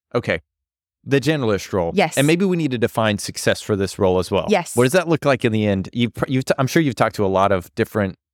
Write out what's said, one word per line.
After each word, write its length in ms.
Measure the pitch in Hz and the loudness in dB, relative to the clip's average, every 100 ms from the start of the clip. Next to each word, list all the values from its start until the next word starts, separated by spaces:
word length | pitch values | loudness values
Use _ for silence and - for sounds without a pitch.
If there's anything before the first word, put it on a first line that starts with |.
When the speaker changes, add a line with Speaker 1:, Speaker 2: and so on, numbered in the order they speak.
| _ 123 | _ -4
Speaker 1:
Okay. 240 | 113 85 - _ _ _ _ _ | -2 -4 -6 _ _ _ _ _
The 160 | - 135 | -2 0
generalist 520 | 127 156 113 95 - | 2 0 0 0 -2
role. 200 | 98 85 | -2 0
Speaker 2:
Yes. 240 | 180 165 - | 0 0 2
Speaker 1:
And 80 | 135 | 2
maybe 180 | 170 | 2
we 120 | 196 175 | 0 0
need 160 | 147 | -2
to 60 | 123 | -2
define 400 | 117 - 110 104 | -2 0 0 -2
success 440 | - - 113 98 | -6 -4 -2 -2
for 140 | - 101 | -2 -2
this 240 | 95 - | -2 0
role 180 | 95 92 | 2 2
as 140 | 90 | 0
well. 140 | 95 - | 0 0
Speaker 2:
Yes. 260 | 180 170 | -2 0
Speaker 1:
What 80 | 120 | 0
does 100 | 127 | 2
that 140 | 185 165 | 2 0
look 160 | 160 | 0
like 200 | 147 127 | 0 0
in 80 | 117 | 0
the 120 | 110 | 0
end? 240 | 107 95 87 | 0 0 -2
You've 200 | 120 117 | -2 -4
pr-, 100 | - - | -2 -2
you've 180 | 131 | -2
t-, 100 | - - | 0 0
I'm 80 | 131 | 0
sure 160 | 170 | 2
you've 140 | 147 - | 0 0
talked 180 | 113 - | -2 0
to 80 | |
a 40 | 98 | 0
lot 240 | 95 98 | 2 2
of 200 | 95 - - | 0 -2 -4
different, 400 | 110 110 98 - _ | -2 -2 -4 -6 _